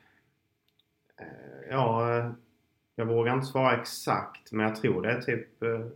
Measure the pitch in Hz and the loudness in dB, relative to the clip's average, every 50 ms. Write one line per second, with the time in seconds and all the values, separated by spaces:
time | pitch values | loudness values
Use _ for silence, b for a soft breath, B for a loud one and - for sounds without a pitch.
0 | b b b b b b b b _ _ _ _ _ _ _ _ _ _ _ _ | b b b b b b b b _ _ _ _ _ _ _ _ _ _ _ _
1 | _ _ _ - - 80 67 57 62 - - 67 - - 127 135 127 117 113 117 | _ _ _ -20 -18 -18 -18 -18 -20 -20 -18 -18 -12 -6 0 0 2 2 2 2
2 | 117 120 120 120 117 120 120 - _ _ _ _ _ _ _ _ _ _ _ - | 2 2 2 0 0 -2 -6 -10 _ _ _ _ _ _ _ _ _ _ _ -4
3 | 117 113 117 117 117 120 123 135 135 135 - 135 131 131 120 117 - - - - | -2 2 2 4 4 4 2 0 0 0 2 4 4 4 4 4 0 -4 -10 -8
4 | - 151 113 98 95 - - - _ - - 110 107 110 107 - - 120 98 92 | -2 0 0 0 -2 -6 -12 -18 _ -6 -2 0 2 2 0 2 0 2 2 2
5 | 90 110 123 - - - 120 110 - - _ - 113 117 113 113 113 120 - | 2 0 0 -2 -2 -2 -4 -4 -4 -10 _ -6 -4 -2 -2 -2 -4 -8 -10